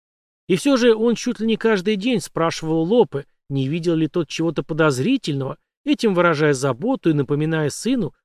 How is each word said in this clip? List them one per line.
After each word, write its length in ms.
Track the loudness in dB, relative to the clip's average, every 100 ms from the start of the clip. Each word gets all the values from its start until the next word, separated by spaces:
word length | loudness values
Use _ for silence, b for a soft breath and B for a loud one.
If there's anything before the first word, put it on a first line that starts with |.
| _ _ _ _ _
И 100 | 0
все 200 | 2 4
же 180 | 4
он 200 | 4 2
чуть 260 | 0 -4 -4
ли 60 | -2
не 100 | 0
каждый 400 | 2 0 0 -2
день 240 | 0 -2
спрашивал 640 | -2 -2 -2 -2 -2 0
Лопе, 420 | 2 2 2 0 -12 _ _
не 180 | -4 -2
видел 280 | -2 0
ли 140 | 0 0
тот 200 | -2 -6
чего-то 340 | -4 -4 -4
подозрительного, 960 | -6 0 2 2 0 0 -2 -4 -6 -10 _ _ -2
этим 260 | 0 2
выражая 400 | 2 2 2 2
заботу 560 | 2 0 -2 -4 -2 0
и 60 |
напоминая 560 | 0 0 -2 -2 -2 -4
сыну, 440 | -4 -4 -2 -4 -8